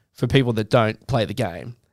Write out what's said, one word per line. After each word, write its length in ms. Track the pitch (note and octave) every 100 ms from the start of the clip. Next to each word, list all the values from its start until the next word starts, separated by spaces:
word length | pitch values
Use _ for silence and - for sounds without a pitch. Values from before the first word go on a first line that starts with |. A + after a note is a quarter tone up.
| _
for 120 | - B2
people 260 | B2+ B2
that 160 | A2 G#2+
don't 340 | B2+ A2 A2 -
play 180 | B2+
the 100 | G2+
game, 420 | G2+ G#2+ E2+ C2+ A#2+ _